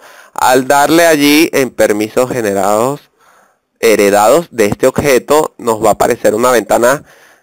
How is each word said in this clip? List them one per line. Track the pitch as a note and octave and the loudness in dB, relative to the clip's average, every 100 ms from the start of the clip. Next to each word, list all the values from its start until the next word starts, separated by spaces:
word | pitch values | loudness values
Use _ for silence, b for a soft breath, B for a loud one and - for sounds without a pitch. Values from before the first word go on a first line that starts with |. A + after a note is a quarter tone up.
| B B B | B B B
Al | - B2 C3 C3 | -4 0 0 0
darle | C#3+ C#3+ E3 E3+ | 0 2 2 2
allí | D3+ C#3+ D3+ E3 | 2 2 2 2
en | C#3 B2 | -2 -4
permisos | - G#2+ G#2 G#2+ - B2+ | -2 -2 -2 -4 -2 -2
generados, | B2+ G#2 G2 G2 G#2+ B2+ D3 _ b b b b b _ _ | -4 -4 -2 -2 0 -2 -6 _ b b b b b _ _
heredados | A2+ G#2 G2+ G2+ A2 D#3 E3+ | 0 2 2 2 2 2 -2
de | A2+ G#2 | -2 -2
este | - C3 | 0 -2
objeto, | - D3 A#2+ - D3+ - - | -2 0 -2 0 -2 -2 -6
nos | A#2 A2 | -6 -2
va | A2 | -2
a | |
aparecer | - - A#2 G#2+ G#2+ | 0 -2 -2 -2 0
una | B2+ | 0
ventana, | A#2 G2+ A2 A#2+ D3 b b b b | 0 0 0 0 -2 b b b b